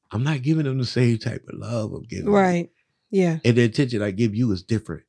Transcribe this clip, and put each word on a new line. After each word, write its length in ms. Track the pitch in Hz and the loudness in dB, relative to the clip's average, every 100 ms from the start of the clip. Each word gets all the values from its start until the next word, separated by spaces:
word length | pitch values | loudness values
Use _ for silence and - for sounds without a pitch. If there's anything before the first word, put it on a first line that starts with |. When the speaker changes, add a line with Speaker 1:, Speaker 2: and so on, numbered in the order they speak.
| _ | _
Speaker 1:
I'm 100 | 104 | -4
not 200 | 139 151 | -2 -2
giving 220 | 127 160 | 0 0
them 140 | 143 131 | 0 -2
the 60 | |
same 340 | 123 - 123 113 | -2 2 2 2
type 240 | 120 - - | -2 -8 -12
of 100 | - | -14
love 340 | 101 117 110 | -8 -6 -6
I'm 100 | - | -10
giving 220 | - - - | -10 -6 2
you. 60 | |
Speaker 2:
Right. 380 | 202 190 175 170 _ _ _ _ | 4 4 2 -4 _ _ _ _
Yeah. 280 | 196 175 160 | 0 2 2
Speaker 1:
And 120 | 120 120 | 2 4
the 60 | |
attention 360 | 117 110 139 117 | 4 2 -2 0
I 80 | 104 | -4
give 220 | 95 117 | 0 -2
you 180 | 104 123 | 0 0
is 100 | 95 | 0
different. 420 | - 110 - 78 | -2 -4 -2 -12